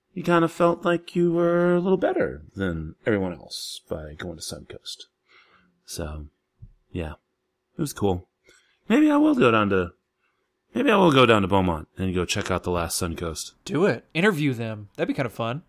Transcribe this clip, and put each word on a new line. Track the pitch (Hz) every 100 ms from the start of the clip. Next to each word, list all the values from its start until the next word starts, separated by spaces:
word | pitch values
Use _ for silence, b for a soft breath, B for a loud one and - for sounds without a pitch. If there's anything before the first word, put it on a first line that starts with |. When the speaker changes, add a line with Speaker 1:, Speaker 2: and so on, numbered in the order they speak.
| _
Speaker 1:
you | 180
kind | 170 170
of | 165
felt | - 170 170
like | 175 170 170 175
you | 175
were | 170 170 175 175
a | 175
little | 185 190
better | - 370 69 73 85
than | 98 95 82 78 - -
everyone | 104 92
else | 78 - - - - -
by | 82 76 76
going | 90 80
to |
Suncoast. | - 73 64 - - - - _ _ b b b b b -
So, | - 80 76 76 _ _ _ - _ _
yeah, | 85 80 - _ _ _ _ _ -
it |
was | 147
cool. | - 101 90 - _ _ b b b -
Maybe | 240 302
I | 294
will | 311
go | 254 123
down | 110 101
to | 95 87 - _ _ _ _ _ _ _ -
maybe | 285
I | 202
will | 180
go | 131
down | 120 107
to | 95
Beaumont | 98 90 80 80 -
and | 95
go | 90 85
check | 104 92
out | 90
The | -
Last | 90 82 -
Suncoast. | 87 80 85 78 - -
Speaker 2:
Do | - 160 190
it. | 117 -
Interview | 160 208 156 147
them. | 117 113 107 104
That'd | - 185
be |
kinda | 208 120
fun. | - 113 143